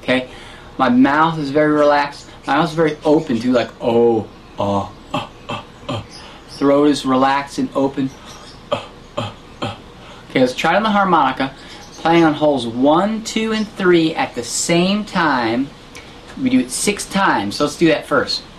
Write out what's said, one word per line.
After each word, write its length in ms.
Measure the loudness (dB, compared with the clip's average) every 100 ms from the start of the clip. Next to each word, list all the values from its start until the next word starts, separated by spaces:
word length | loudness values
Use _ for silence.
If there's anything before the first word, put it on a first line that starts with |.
Okay, 280 | 0 -2 -2 -16 -20 -20 -20 -2
my 100 | 2
mouth 500 | 4 4 4 2 0
is 120 | -2
very 220 | 0 2
relaxed. 560 | 4 4 4 0 -8 -20 -14 -2
My 100 | 0
mouth 140 | 0
is 40 |
very 220 | 0 -2 0
open 340 | 2 2 2 -2
too, 140 | 0
like, 180 | 0 0 -4
oh, 480 | 0 2 4 2 -2 -14 -20 -6
uh, 300 | -2 -2 -4 -12 -10
uh, 160 | -10 -10 -16 -12
uh, 140 | -12 -14 -18 -10
uh. 140 | -10 -10 -20 -20 -20 -20
Throat 380 | -2 2 4 4
is 160 | 2
relaxed 540 | 0 0 2 0 -4 -6
and 100 | -4
open. 360 | -2 -2 -2 -6 -8 -20 -20 -20 -20 -8
Uh, 120 | -8 -8 -20 -14 -10
uh, 40 |
uh, 120 | -10 -12 -20 -12
uh. 140 | -10 -10 -18 -20 -20 -20 -6
Okay, 100 | 0
let's 140 | 0
try 180 | 0 0
it 40 | 0
on 60 |
the 80 | 2
harmonica. 640 | 0 2 2 2 -2 -6 -8 -20 -20 -20
Playing 300 | -6 2 4
on 100 | 4
holes 320 | 4 0 0 -2
one, 580 | 0 4 4 2 -2
two, 280 | -4 -4 -2
and 160 | -2 -4
three 460 | 0 4 4 4
at 200 | -2 -4
the 100 | -6
same 600 | -8 -6 0 2 2 0
time. 640 | -2 -2 0 0 0 -2 -4 -8 -20 -20 -20 -20 -18 -4
We 80 | 0
do 120 | 2
it 100 | 0
six 340 | -4 -4 -4
times, 520 | -4 0 0 0 -2 -2
so 80 |
let's 120 | -4 0
do 120 | 2
that 180 | 2 0
first. 380 | -2 -2 -8 -10